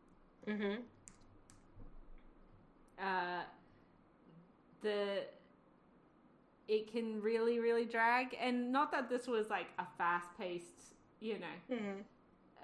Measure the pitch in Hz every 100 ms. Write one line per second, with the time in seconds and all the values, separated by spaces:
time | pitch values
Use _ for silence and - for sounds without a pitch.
0 | - - - - 208 208 202 214 240 -
1 | - - - - - - - - - -
2 | - - - - - - - - - -
3 | 196 185 180 175 - - - - - -
4 | - - - - - - - - 214 208
5 | 202 196 - - - - - - - -
6 | - - - - - _ - 214 214 233
7 | 226 214 214 226 233 240 233 233 226 226
8 | 226 247 262 - 247 247 247 262 294 302
9 | 240 240 262 226 214 196 175 - 175 -
10 | 175 175 - - 185 175 175 - - -
11 | - - 220 196 170 175 - 240 208 196
12 | 208 - - - - -